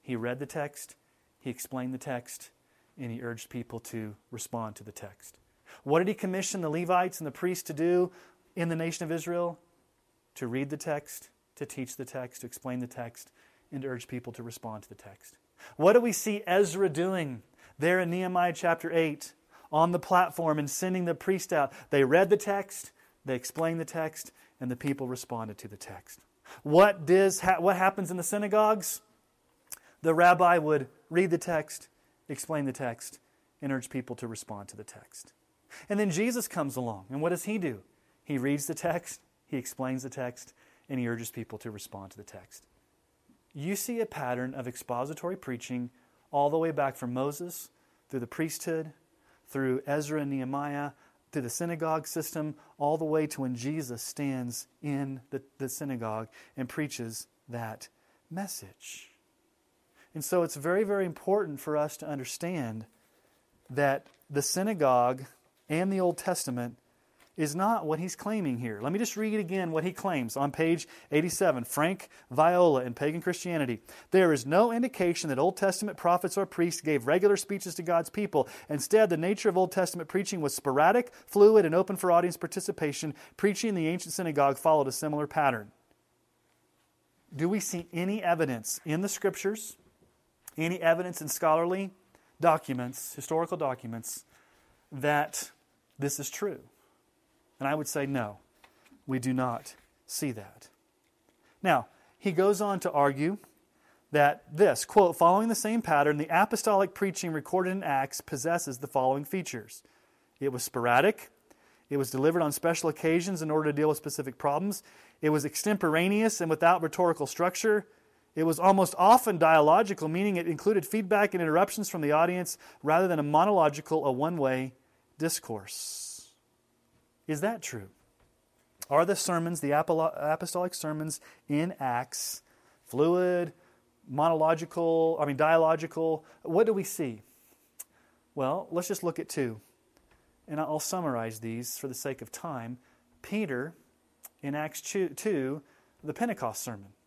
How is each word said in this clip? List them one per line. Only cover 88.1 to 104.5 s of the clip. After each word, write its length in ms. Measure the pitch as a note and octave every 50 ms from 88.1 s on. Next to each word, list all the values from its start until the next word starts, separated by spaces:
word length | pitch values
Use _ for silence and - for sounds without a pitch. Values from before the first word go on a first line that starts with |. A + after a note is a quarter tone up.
| G3+ A3
evidence 600 | - F3 E3+ E3 D#3+ C#3 B2+ A2+ A2 - - - -
in 160 | E3 D3+ D#3+
the 80 | F#3+ G3+
Scriptures, 680 | - - - G3 F#3 - - G3 G#3+ G#3+ - - - _ _ _ _ _ _ _ _ _ _ _ _ _ _ - _
any 260 | - D#3 E3+ F3+ F3+
evidence 400 | E3 E3 E3 E3 F3+ F3+ E3+ -
in 60 | D#3 D3
scholarly 640 | - - - D#3+ D#3 E3 E3+ F3 F#3 F#3+ G3 F#3+ F#3 _ _ _ _ _ _ _ _ _
documents, 720 | D3+ E3+ D#3 D#3 - - C3+ B2 B2 B2 C3+ - - - -
historical 420 | - C#3 - D#3+ D#3+ E3+ E3 F#3
documents, 680 | D#3+ D#3 C3+ B2+ A#2+ - A#2 A2+ A#2 A2+ - - - - _ _ _ _ _ _ _ _ _ _ _ _ _
that 640 | - C3+ B2+ D3 D3 D3 D3+ - - - - - _ _ _ _ _ _ _ _ _ -
this 180 | C#3 C#3+ C#3+ -
is 100 | C#3 -
true? 320 | - - G#3 G3+ D#3+ - - - _ _ _ _ _ _ _ _ _ _ _ _ _ _ _ _ _ _
And 60 | C3
I 80 | C#3 D3+
would 140 | D3+ D3 -
say 180 | - D3+ C#3
no, 320 | C#3 C#3 C3 A2+ G#2 G2+ - _ _ _ _ - - _ _ _ _ - _ _
we 140 | - C3 C3
do 140 | A#2+ C3
not 420 | B2+ B2+ B2+ B2+ A#2 A#2 - - - _ _ _ _ _ _
see 240 | - - - D#3 C#3+
that. 380 | A#2 G#2+ G2 G2 - - - - _ _ _ _ _ _ _ _ _ _ _ _ _ _ _ _ _ _
Now, 280 | - F#3+ D#3+ C3 A2 - _ _ _ _ _
he 140 | _ - G3+
goes 300 | E3+ D#3+ F#3 G3+ G#3 F3+
on 180 | G#3 G3+ G3 F3+
to 140 | - F#3
argue 460 | - D3 C#3+ C#3+ C#3 C3+ D3 E3+ G3+ G#3 - _ _ _ _ _ _ _ _ _ _ _ _ _
that 320 | - D3 C#3+ C#3+ D3 - _ -